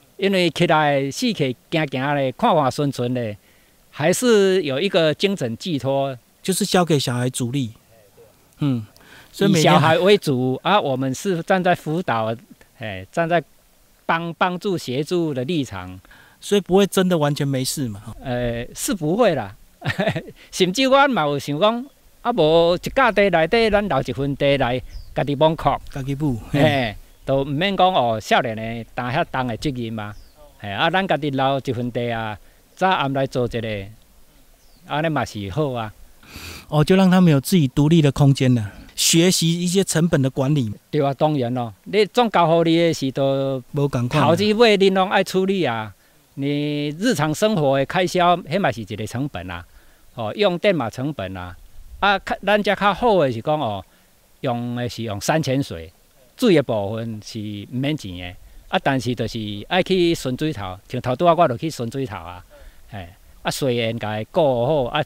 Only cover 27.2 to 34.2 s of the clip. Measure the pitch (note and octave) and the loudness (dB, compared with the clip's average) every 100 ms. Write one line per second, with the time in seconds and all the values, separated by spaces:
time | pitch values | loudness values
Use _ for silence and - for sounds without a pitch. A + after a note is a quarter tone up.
27.2 | - C3+ C#3 C#3+ G3 F#3 F#3 F#3 A#2+ A2 | -2 -2 0 -2 -2 2 4 4 0 -2
28.2 | - F#3+ C3 A2 A2+ A#2 A2+ - B2 D3 | 2 2 2 -4 -8 -8 -10 -8 -4 -2
29.2 | E3 C3+ B2+ A2 D#3 B2 A2+ A2+ G#2 - | -2 -4 -4 -4 -6 -6 -6 -8 -10 -14
30.2 | - _ - _ G#2 G2+ E3 F#3 G3 D3+ | -20 _ -20 _ -8 -2 0 0 0 -2
31.2 | D3 C3+ C3+ C#3 C3+ A#2+ A#2+ A#2+ A#2+ A2+ | -2 -2 0 -2 -4 -6 -4 -4 -4 -4
32.2 | A2 G#2 - _ _ - F#3+ F#3 C#3 C3+ | -6 -10 -16 _ _ -2 0 2 0 -2
33.2 | C3+ C3 A#2+ A#2 A2 G#2 G2 - _ _ | -2 -2 -4 -4 -6 -8 -10 -18 _ _